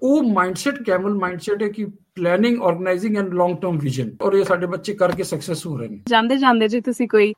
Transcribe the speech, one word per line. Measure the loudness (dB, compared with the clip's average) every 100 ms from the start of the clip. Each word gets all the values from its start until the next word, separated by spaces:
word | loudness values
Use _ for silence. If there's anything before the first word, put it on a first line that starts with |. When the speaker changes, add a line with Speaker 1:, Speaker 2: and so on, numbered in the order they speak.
Speaker 1:
ਉਹ | 2 2
ਮਾਈਂਡਸੈੱਟ | 2 2 0 -2 -4 -4
ਕੈਮਲ | 0 0 0
ਮਾਈਂਡਸੈੱਟ | -2 -2 -4 -4 -2
ਹੈ | -2
ਕਿ | -4
ਪਲੈਨਿੰਗ, | -8 -10 _ -4 0 2 4 2
ਆਰਗੇਨਾਈਜ਼ਿੰਗ | 0 0 0 -2 0 -2
and | -2
long | 0 0
term | 0 -2
vision, | -2 -2 -2 -4 -4
ਔਰ | 0
ਇਹ | 2
ਸਾਡੇ | 2 0 0
ਬੱਚੇ | -6 -6
ਕਰਕੇ | 0 0 0
ਸਕਸੈਸ | -4 -6 -6 -6 -6
ਹੋ | -8
ਰਹੇ | -8
ਨੇ। | -10 0
Speaker 2:
ਜਾਂਦੇ | 2 2 2
ਜਾਂਦੇ | 4 4 2
ਜੇ | 0
ਤੁਸੀਂ | -2 -2 2
ਕੋਈ | 4 4